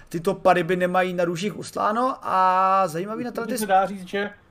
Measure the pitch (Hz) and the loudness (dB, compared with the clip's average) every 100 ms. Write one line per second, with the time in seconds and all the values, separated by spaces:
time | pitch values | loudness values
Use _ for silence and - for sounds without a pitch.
0 | - 170 170 190 185 175 165 180 180 180 | -10 -6 -4 2 4 4 2 0 0 0
1 | 185 180 175 170 202 - - 214 202 220 | 0 0 -2 -2 -4 -6 -8 -2 -2 0
2 | 254 262 202 185 185 185 190 190 185 156 | -2 -4 -2 2 4 4 4 4 2 -2
3 | 202 226 240 233 220 240 208 190 190 196 | -6 -6 -8 -6 -6 -4 2 4 2 -2
4 | 180 196 202 - _ | -8 -6 -6 -8 _